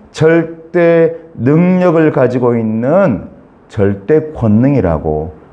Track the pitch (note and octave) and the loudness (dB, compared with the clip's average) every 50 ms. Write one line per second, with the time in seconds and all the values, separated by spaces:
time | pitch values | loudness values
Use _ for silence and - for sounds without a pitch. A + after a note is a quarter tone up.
0 | - - - - D#3 D#3+ E3 E3+ D#3+ D#3+ - - - - - F3 E3+ E3+ E3+ E3 | -20 -20 -6 -2 0 2 2 2 0 -2 -10 -16 -20 -6 -2 0 2 2 4 2
1 | E3 D#3+ E3 - - - - - A2+ B2+ D3 D#3+ F3 F3+ F#3 F3+ F3+ F3+ D#3 E3 | 2 0 -2 -6 -16 -20 -12 -4 0 0 2 2 2 2 2 2 2 2 2 2
2 | D#3+ D3+ - D3 C3 A#2+ A2+ B2 A#2+ B2 A#2+ A#2 A2+ A2 A2 A2 A#2 C3 D#3+ F#3+ | 2 2 2 0 0 0 0 0 0 0 0 0 -2 -2 -4 -4 -2 0 0 2
3 | G3+ F3 A2+ D#2+ - - - - - - - _ _ _ - - G2+ G2 G2+ G2+ | 2 0 -2 -4 -6 -12 -20 -20 -20 -20 -20 _ _ _ -4 -2 -2 -2 -2 -4
4 | - - D3+ D#3 D#3 D#3 - - A#2+ A2 G#2 A2 B2 C#3 C#3+ B2+ G2 F2 E2 D2+ | -2 0 0 0 0 -2 -8 -4 0 2 2 2 2 2 0 0 0 0 -2 -2
5 | C#2+ D#2+ D#2 D2+ D2+ F2 - - - - | -2 -4 -4 -4 -6 -8 -12 -18 -20 -20